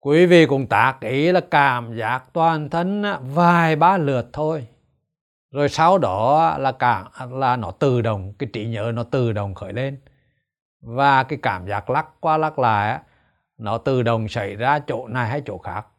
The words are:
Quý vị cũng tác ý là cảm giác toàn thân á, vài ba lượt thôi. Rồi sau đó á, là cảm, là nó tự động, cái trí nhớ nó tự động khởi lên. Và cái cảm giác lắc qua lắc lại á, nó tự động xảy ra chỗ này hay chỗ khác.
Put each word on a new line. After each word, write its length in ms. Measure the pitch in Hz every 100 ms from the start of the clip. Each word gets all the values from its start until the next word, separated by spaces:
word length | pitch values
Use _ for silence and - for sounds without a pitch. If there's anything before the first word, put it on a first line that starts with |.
Quý 220 | 139 156 180
vị 200 | 175 156
cũng 200 | 139 123
tác 300 | 101 123 131
ý 320 | 110 135 160
là 80 | 180 175
cảm 460 | 156 139 123 117 113
giác 280 | 110 127 -
toàn 380 | 175 165 160 151
thân 320 | 170 180 208
á, 160 | 202 -
vài 540 | 127 143 175 175 165 156
ba 220 | 170 196
lượt 300 | 147 131 120
thôi. 340 | - 156 160 117 _ _ _ _ _ _ _ _
Rồi 180 | 131 143
sau 300 | - 160 190
đó 500 | 120 95 117 151 165
á, 100 | 151
là 140 | 135
cảm, 340 | 127 123 107 101 - 127
là 260 | 127 135 123
nó 140 | 95
tự 320 | - 147 123
động, 300 | 113 104 95 104
cái 100 | 139
trí 140 | 117 113
nhớ 260 | 113 110
nó 80 | 117
tự 300 | 120 139 120
động 220 | 104 101
khởi 180 | 95 95
lên. 260 | 117 135 139 _ _ _ _ _ _ _ _
Và 420 | 120 120 139 135
cái 160 | 131 147
cảm 240 | 127 95 90
giác 220 | 101 -
lắc 160 | 131 - _
qua 180 | 160 156
lắc 200 | 156 151
lại 320 | 123 104 104
á, 120 | 135 _ _ _ _ _ _
nó 200 | 110 117
tự 240 | 135 131
động 260 | 117 117 110
xảy 280 | 117 101 101
ra 220 | 123 147
chỗ 300 | 139 117 123
này 200 | 123 117
hay 140 | 143 107
chỗ 120 | 92
khác. 280 | 95 92 110